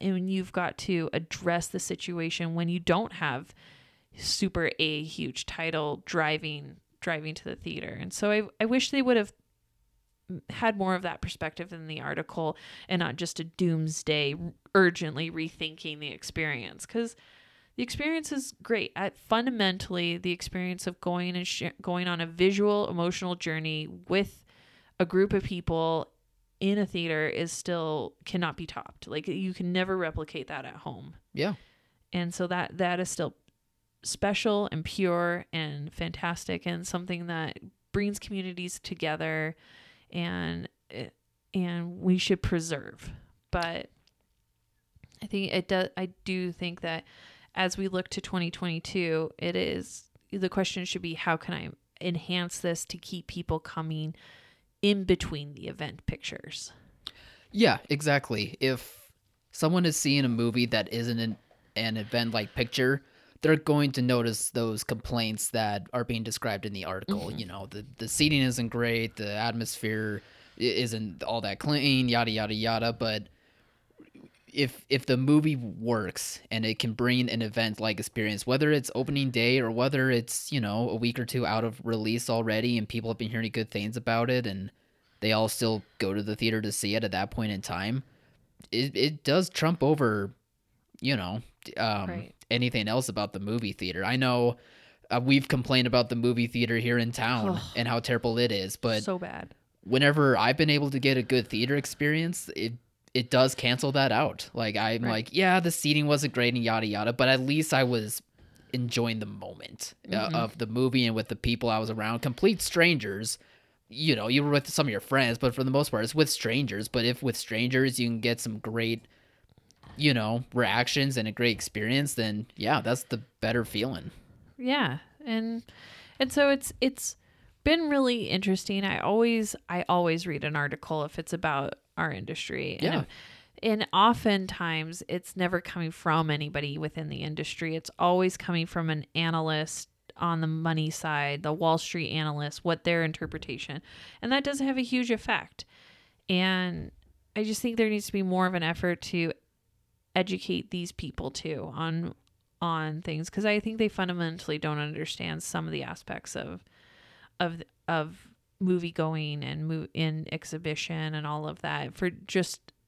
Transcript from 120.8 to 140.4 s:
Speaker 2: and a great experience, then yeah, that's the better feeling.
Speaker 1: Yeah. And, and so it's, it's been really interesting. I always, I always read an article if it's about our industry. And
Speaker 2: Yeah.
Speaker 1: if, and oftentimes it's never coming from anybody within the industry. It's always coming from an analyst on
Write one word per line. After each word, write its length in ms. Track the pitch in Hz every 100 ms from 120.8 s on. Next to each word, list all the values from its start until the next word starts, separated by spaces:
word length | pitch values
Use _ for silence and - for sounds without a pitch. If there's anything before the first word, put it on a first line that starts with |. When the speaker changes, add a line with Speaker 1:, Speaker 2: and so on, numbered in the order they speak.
| 123 143 139 127
Speaker 2:
and 100 | 110
a 40 |
great 180 | 107 120
experience, 600 | 98 - 107 107 135 143
then 320 | - 110 107 117 -
yeah, 240 | 107 143
that's 220 | 117 123
the 140 | - 110 - _
better 240 | 110 120 110
feeling. 440 | 104 123 110 - - - - - -
Speaker 1:
Yeah. 440 | 247 285 165 135 - _ 302
And, 360 | 226 226 233 - - - - - -
and 140 | 262
so 160 | 285 277
it's, 240 | 277 - -
it's 360 | 262 269 - - _ _ _ _
been 280 | 285 330 311
really 400 | 277 254 240 -
interesting. 560 | 185 202 190 - 196 196
I 140 | -
always, 540 | - 214 233 226 214 - -
I 160 | 175 -
always 400 | 180 175 160 180
read 180 | 143
an 120 | 147 147
article 480 | 143 143 - 156
if 140 | 151 -
it's 160 | 160
about 400 | 165 160 139 139 - _ -
our 120 | 165
industry. 680 | 135 - 156 - 131 139 -
And 20 | 185
Speaker 2:
Yeah. 60 | -
Speaker 1:
if, 60 | - - - - _ -
and 240 | 220 214 -
oftentimes 1080 | 185 214 240 220 196 185 - 170 160 156 170 -
it's 280 | 175 - 185
never 240 | 180 180
coming 300 | - 175 165
from 400 | - 170 160 156
anybody 480 | 147 147 147 147 147
within 320 | 151 160 151
the 80 | 143
industry. 580 | 156 151 151 - 165 160
It's 140 | - -
always 400 | 175 180 185 -
coming 260 | - 175
from 240 | 165 175 160
an 160 | 151 -
analyst 760 | 165 165 165 160 156 156 - - _ - -
on 240 | 170 165